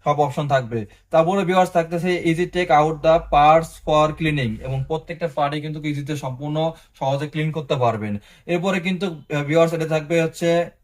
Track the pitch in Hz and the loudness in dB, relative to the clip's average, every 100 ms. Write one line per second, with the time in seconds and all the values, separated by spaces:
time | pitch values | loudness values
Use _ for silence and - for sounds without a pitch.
0 | - 147 143 131 147 135 120 117 101 _ | 0 2 0 0 0 0 0 -6 -8 _
1 | _ 160 165 196 175 185 185 180 165 170 | _ 2 4 2 2 2 4 2 0 -2
2 | 180 175 170 165 175 180 180 151 151 156 | -2 0 0 0 -2 -2 2 4 4 2
3 | 160 165 165 147 147 160 165 - - 151 | 2 2 2 4 6 6 2 -10 0 2
4 | 156 147 160 147 123 110 131 135 131 160 | 2 0 -2 -2 -4 -6 -6 -6 -4 -6
5 | - 165 170 147 143 151 151 156 151 143 | -8 -8 -6 -2 -2 -2 -6 -6 -6 -6
6 | 143 147 135 127 147 151 160 160 _ _ | -6 -6 -6 -8 -6 -2 -2 -4 _ _
7 | 135 139 147 156 156 156 147 147 120 110 | -4 -2 -4 -4 -4 -4 -4 0 2 0
8 | 104 104 - _ - 175 185 180 175 185 | -4 -6 -10 _ -4 -2 0 -2 -2 -4
9 | 190 156 - 147 143 160 165 160 160 156 | -4 -6 -6 -6 0 2 2 0 -2 -4
10 | 147 165 160 - 170 170 170 _ | 0 -2 -2 -2 0 0 -2 _